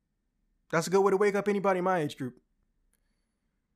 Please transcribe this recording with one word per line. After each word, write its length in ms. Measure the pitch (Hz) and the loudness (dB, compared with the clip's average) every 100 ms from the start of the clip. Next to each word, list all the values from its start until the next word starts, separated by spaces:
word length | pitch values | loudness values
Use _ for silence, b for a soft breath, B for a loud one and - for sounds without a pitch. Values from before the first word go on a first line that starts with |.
| _ _ _ _ _ _ _ | _ _ _ _ _ _ _
That's 160 | 160 165 | -4 0
a 40 | |
good 120 | 196 | 2
way 80 | 196 | 2
to 80 | 190 | 2
wake 160 | 208 | 2
up 120 | 196 202 | 0 -2
anybody 340 | 202 196 185 | 0 0 0
in 40 | |
my 140 | 185 185 | 0 0
age 160 | 147 - | -2 -6
group. 240 | 127 - _ _ _ _ _ _ _ _ _ _ _ _ _ | -10 -12 _ _ _ _ _ _ _ _ _ _ _ _ _